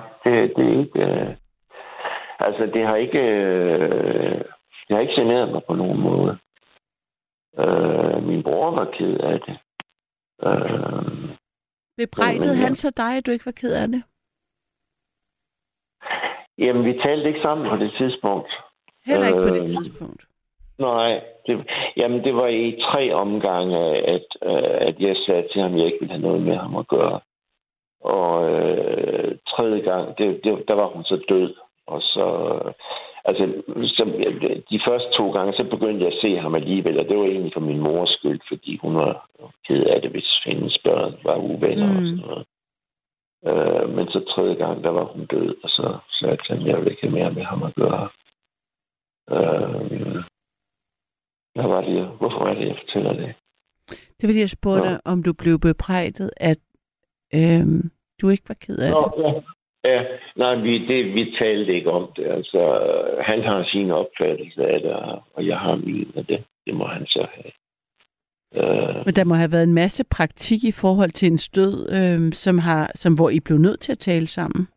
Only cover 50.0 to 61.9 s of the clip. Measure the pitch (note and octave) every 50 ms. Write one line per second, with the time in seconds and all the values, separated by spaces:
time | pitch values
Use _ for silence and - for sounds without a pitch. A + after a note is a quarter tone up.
50 | - - - - - - _ _ _ _ _ _ _ _ _ _ _ _ _ _
51 | _ _ _ _ _ _ _ _ _ _ - A#2 A2 F#2+ F#2+ F#2 F#2 F#2 F2+ F2+
52 | F#2 F#2 - - A2 A2+ - - - G2 G2+ G#2 - - - - - - - G2+
53 | G2+ G2 F#2+ E2+ F2 A#2 A#2 - _ _ _ _ _ _ _ _ _ - - -
54 | - _ _ - - G#3 A3 G#3+ G#3+ F#3+ - - - G3+ F#3+ F#3+ F#3+ F#3 F3+ -
55 | - - F#3 F3+ E3 F3 E3 - - E3+ E3 D#3 - E3+ D#3+ - - - F#3 F#3
56 | E3+ F#3+ G3+ - G3 - - - - E3 D#3 - _ _ _ _ _ _ _ _
57 | _ _ _ _ _ _ - D#3 D#3+ E3+ E3 E3 E3+ - D#3+ F3 F3 E3+ - _
58 | _ _ _ - - F#3+ G3 G3 - - G#3+ - - - - - B2+ D3+ D#3+ D#3
59 | D3+ - - D#3+ D#3 D3 D3 - - - - _ _ _ _ _ - B2+ B2+ A#2+
60 | B2 B2+ - - - - - - B2 B2 B2 A#2 G#2+ A#2 A#2 A2+ A#2+ A#2 C3 C3
61 | A#2 F#2+ F#2+ A2+ A2+ A#2 - - A#2 A2 G#2+ G#2 G#2 F#2 F2+ F2 D#2 E2